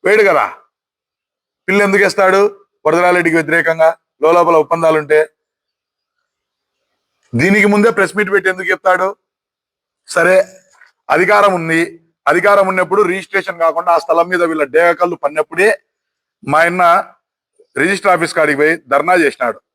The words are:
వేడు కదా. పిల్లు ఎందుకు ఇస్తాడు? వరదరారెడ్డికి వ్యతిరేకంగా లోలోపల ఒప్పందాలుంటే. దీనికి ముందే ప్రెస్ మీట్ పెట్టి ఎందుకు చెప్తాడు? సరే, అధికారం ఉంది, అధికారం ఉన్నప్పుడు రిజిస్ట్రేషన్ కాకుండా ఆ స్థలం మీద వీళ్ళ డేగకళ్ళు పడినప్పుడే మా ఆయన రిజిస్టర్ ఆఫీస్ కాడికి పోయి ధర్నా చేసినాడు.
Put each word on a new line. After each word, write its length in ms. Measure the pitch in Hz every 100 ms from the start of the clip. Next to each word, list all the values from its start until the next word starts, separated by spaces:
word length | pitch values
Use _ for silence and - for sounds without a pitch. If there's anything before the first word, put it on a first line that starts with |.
వేడు 180 | 175 214
కదా. 240 | 202 151 101 - _ _ _ _ _ _ _ _ _ _ -
పిల్లు 140 | 196
ఎందుకు 220 | 202 190
ఇస్తాడు? 360 | 196 - 190 190 208 - _ _ 151
వరదరారెడ్డికి 500 | 165 180 180 170 165
వ్యతిరేకంగా 640 | 151 165 165 165 160 165 _ _
లోలోపల 340 | 151 175 170 165
ఒప్పందాలుంటే. 580 | 151 165 165 156 147 151 156 _ _ _ _ _ _ _ _ _ _ _ _ _ _ _ _ _ _ _ _
దీనికి 320 | 117 165 208 202
ముందే 240 | 208 226
ప్రెస్ 260 | 220 190 196
మీట్ 160 | 202
పెట్టి 180 | 196 185
ఎందుకు 180 | 185 185
చెప్తాడు? 460 | 185 190 180 185 202 _ _ _ _ _ _ _ _ _
సరే, 280 | - 170 190 190 - _ _ _ _ -
అధికారం 440 | 147 180 208 202
ఉంది, 260 | 180 165 165 170 - _ _ -
అధికారం 380 | 170 196 202 190
ఉన్నప్పుడు 340 | 185 175 196
రిజిస్ట్రేషన్ 560 | 196 190 175 196 190 170
కాకుండా 340 | 165 156 175
ఆ 60 | 165
స్థలం 300 | - 165 170
మీద 140 | 180
వీళ్ళ 220 | 170 160
డేగకళ్ళు 520 | 143 147 170 165 175 170
పడినప్పుడే 540 | - 156 156 165 202 196 _ _ _ _ _ _ -
మా 100 | 151
ఆయన 220 | 170 180 175 180 - _ _ _ _ _ _ -
రిజిస్టర్ 360 | 160 196 196
ఆఫీస్ 220 | 175 165
కాడికి 240 | - 151 143
పోయి 180 | 156 165
ధర్నా 380 | 123 139 156
చేసినాడు. 460 | 180 147 - 120 107 _